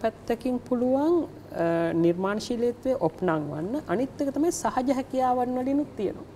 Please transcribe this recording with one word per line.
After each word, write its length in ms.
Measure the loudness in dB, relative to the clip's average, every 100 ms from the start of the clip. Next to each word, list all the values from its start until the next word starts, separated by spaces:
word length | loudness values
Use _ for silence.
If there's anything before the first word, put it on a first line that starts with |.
පැත්තකින් 580 | -2 -4 -4 -2 -2 -4
පුළුවන්, 540 | -2 0 2 4 4 2
අ, 760 | 0 -6 -10 -2 2 2 2
නිර්මාණශීලීත්වය 1040 | 4 4 4 0 -2 -2 0 0 0 -2 0
ඔප්නංවන්න. 840 | 0 0 0 0 0 -4 -4 -4 -2
අනිත් 320 | 0 0 -2
එක 140 | -2
තමයි 180 | 0 0
සහජ 400 | 0 0 0 2
හැකියාවන් 680 | 0 0 0 2 2 0 0
වලිනුත් 380 | 0 0 0 -2
තියෙනවා. 320 | -4 -4 -12